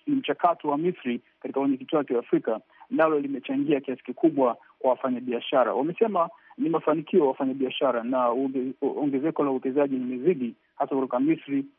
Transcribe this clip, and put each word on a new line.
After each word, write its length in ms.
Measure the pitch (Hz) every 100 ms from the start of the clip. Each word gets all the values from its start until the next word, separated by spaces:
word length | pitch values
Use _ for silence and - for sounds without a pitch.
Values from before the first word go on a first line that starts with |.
| -
ni 80 | 139
mchakato 520 | 143 147 175 165 151
wa 100 | 143
Misri 420 | 175 175 127 120 _ _
katika 180 | 127 135
wenyekiti 360 | 139 131 131 160
wake 180 | 135
wa 60 | 120
Afrika, 400 | - 165 - 110 _ _ -
nalo 280 | 135 160 151
limechangia 600 | 139 131 - 135 143 139
kiasi 220 | 135 127
kikubwa 520 | - 123 165 139 123 113 _ _
kwa 120 | 131
wafanyabiashara. 840 | 120 131 123 123 120 - 139 113
Wamesema 540 | 98 151 180 226 190 170 - _ -
ni 100 | 240
mafanikio 520 | 160 156 156 156 190
ya 60 | 139
wafanyabiashara 760 | 131 135 131 127 - 139 123
na 260 | 117 131 123
uonge-, 400 | 123 135 135 127 127
ongezeko 640 | 135 - 143 135 156 156
la 60 | 143
uwekezaji 460 | 131 135 135 143 131
limezidi, 580 | 123 127 147 156 120 - _ -
hasa 180 | 143
kutoka 260 | 139 127 123
Misri 440 | 143 156 - 139 139